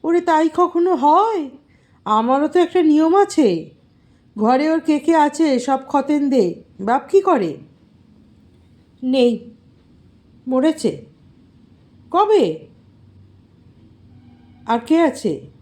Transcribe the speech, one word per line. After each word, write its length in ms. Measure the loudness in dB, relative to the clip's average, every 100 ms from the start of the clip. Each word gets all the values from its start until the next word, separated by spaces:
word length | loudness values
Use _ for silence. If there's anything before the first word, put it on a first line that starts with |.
ওরে 180 | -2 -2
তাই 280 | 0 0 0 0
কখনো 400 | -2 0 -2 0
হয়? 540 | 2 2 2 -4 -8 -14 _ _ _ _ -2
আমারও 420 | -2 0 0 0
তো 120 | 0
একটা 240 | 0 2
নিয়ম 320 | 2 4 4 2
আছে। 540 | 2 2 0 0 -8 _ _ _ _ _ _ -4
ঘরে 320 | 0 2 0
ওর 100 | -2
কে 200 | 0 -2
কে 160 | 0 2
আছে 440 | 0 0 0 0
সব 200 | -2 -4 -2
খতেন 420 | -4 -2 -2 0
দে। 340 | 0 0 -4 -18 -10
বাপ 220 | -4 -4 0
কি 120 | 0
করে? 360 | 2 -2 -2 -8 -20 _ _ _ _ _ _ _ _ _ _ _ _ _
নেই, 480 | -4 2 2 0 -10 -20 _ _ _ _ _ _ _ _ -4
মরেছে। 580 | 0 0 -2 -6 -8 -20 _ _ _ _ _ _ _ _ _ -6
কবে? 560 | -2 2 2 0 -6 -16 _ _ _ -20 -20 -20 _ _ _ _ _ _ _ _ -20 -20 -20 _ _ -6
আর 140 | -6
কে 220 | 0 2
আছে? 400 | 2 0 -6 -6 -12 _